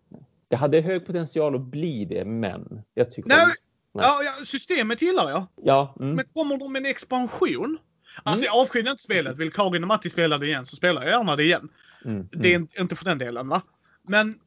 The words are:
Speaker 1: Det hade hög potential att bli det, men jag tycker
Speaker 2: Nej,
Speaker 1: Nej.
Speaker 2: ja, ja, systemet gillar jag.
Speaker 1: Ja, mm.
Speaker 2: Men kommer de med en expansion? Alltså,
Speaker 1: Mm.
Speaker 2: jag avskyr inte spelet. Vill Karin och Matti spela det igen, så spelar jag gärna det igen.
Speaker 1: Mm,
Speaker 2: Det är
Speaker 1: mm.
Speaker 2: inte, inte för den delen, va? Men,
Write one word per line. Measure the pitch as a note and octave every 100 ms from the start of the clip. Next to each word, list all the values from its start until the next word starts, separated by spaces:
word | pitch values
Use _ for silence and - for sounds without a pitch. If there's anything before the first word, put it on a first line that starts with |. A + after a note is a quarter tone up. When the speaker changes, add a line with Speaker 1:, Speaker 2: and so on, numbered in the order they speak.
| _ - - _ -
Speaker 1:
Det | C#3+
hade | C#3+ D#3
hög | D#3+ F#3 F3
potential | F3 E3 D#3+ D3+
att | C3+
bli | B2+ D3 E3+ B2
det, | F#2 F#2
men | F#2+ A2+ G#2 F2 - A2 -
jag | - A#2+
tycker | - G#3+
Speaker 2:
Nej, | D4 E4+
Speaker 1:
Nej. | D#4+ _ _ _
Speaker 2:
ja, | G3+ A#3+ C#4+
ja, | C#4+ C4+
systemet | C#4+ C4+ - F4 A3 A#3
gillar | E4+ F#4 D#3+
jag. | D3+ F#3 -
Speaker 1:
Ja, | - C3+ C#3 -
mm. | C3 D#3+
Speaker 2:
Men | -
kommer | D#4+ D4 C#4
de | C#4
med | C4+
en | C4+
expansion? | B3 - B3+ B3 - F#4 C3 A#3 D#4+ _ _ _ -
Alltså, | - G#3+
Speaker 1:
Mm. | B3
Speaker 2:
jag | A3+
avskyr | C4 B3 A3+
inte | C#4
spelet. | - F#3+ C3+ C3+
Vill | D#3+
Karin | - G3 F3
och | F3
Matti | G#3+ F3
spela | - E3 D3
det | C#3+
igen, | C#3+ B2+
så | -
spelar | F3 D3+
jag | C3+
gärna | A#3 G3+ D3
det |
igen. | D#3 F3 - _ _ -
Speaker 1:
Mm, | C3 G#2+ F#2
Speaker 2:
Det | E3+ F3+
är | F3
Speaker 1:
mm. |
Speaker 2:
inte, | D#3+ -
inte | F3+ F3
för |
den | F#3 D3
delen, | A#2+ A#2+ C3
va? | F3 - _ _ _
Men, | - G3+ G#3+ G#3+